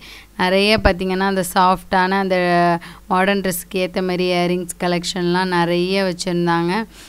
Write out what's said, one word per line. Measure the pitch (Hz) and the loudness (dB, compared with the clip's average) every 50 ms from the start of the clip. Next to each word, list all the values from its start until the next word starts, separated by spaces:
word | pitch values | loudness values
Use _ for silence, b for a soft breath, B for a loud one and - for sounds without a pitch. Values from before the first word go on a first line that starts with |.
| B B B B B B - | B B B B B B -6
நிறைய | - 185 180 185 196 202 208 220 214 196 | -4 0 2 2 2 4 4 2 4 2
பார்த்தீங்கன்னா | 202 190 175 185 185 185 185 | 2 0 0 -2 -2 -2 0
அந்த | 190 196 196 190 180 175 - | 0 0 0 -2 -2 0 2
சாஃப்டான | 202 180 185 185 185 - - - 185 185 185 | 4 4 4 2 0 -2 -2 0 2 2 2
அந்த | 190 196 196 185 185 180 180 175 175 175 175 175 170 170 175 B B B - | 2 0 0 0 0 0 2 2 2 4 4 2 2 0 -4 B B B -6
மாடர்ன் | - 190 185 185 196 202 202 | -2 0 2 2 2 0 0
ட்ரெஸ்ஸுக்கு | 190 190 180 180 - - - | -2 -2 -4 -6 -8 -6 -4
ஏத்த | 185 185 180 180 190 | -4 -4 -2 -2 -4
மாதிரி | 185 185 180 175 180 180 | -2 -2 -2 -2 0 0
இயரிங்ஸ் | 180 175 175 175 180 180 180 175 - - | 0 0 0 0 -2 -2 -4 -8 -8 -4
கலெக்ஷன்லாம் | 185 180 175 175 175 - - 185 175 175 175 180 185 | -2 -2 -2 -2 -4 -4 -4 -2 0 0 0 0 0
நிறைய | 185 180 175 175 170 175 175 175 180 190 196 196 | 0 0 0 0 2 0 0 0 0 0 0 0
வச்சுருந்தாங்க. | 185 175 175 - 185 175 175 175 170 170 170 170 170 180 214 226 B B B B | -2 -4 -4 -4 -4 -2 0 0 2 0 0 0 0 -2 -4 -6 B B B B